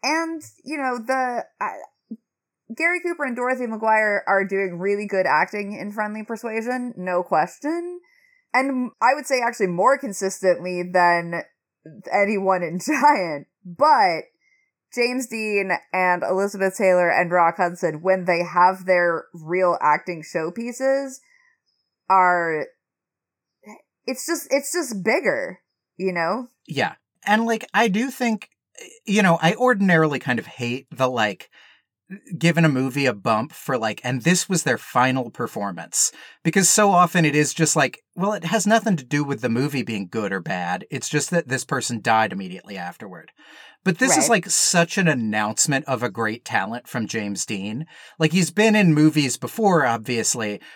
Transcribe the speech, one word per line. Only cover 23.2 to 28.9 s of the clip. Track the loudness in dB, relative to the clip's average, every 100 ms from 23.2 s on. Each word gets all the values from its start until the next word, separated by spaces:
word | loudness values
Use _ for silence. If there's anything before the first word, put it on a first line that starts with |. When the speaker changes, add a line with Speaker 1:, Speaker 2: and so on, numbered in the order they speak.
| _ _ _ _ -20 -20 _ _ -10
Speaker 1:
it's | -8 -6
just, | -6 -2
it's | -2 -2
just | -6 -6 -4
bigger, | -2 0 0 -2 -4 -10 _ _ _ -8
you | -4
know? | -2 -2 -4 -8 _ -10
Speaker 2:
Yeah. | -4 -4 -6 _ _ 0
And, | 0 0
like, | -2 -2
I | 0 2
do | 2 -2
think, | -2 -2 -2 -6 _ _ -20 -20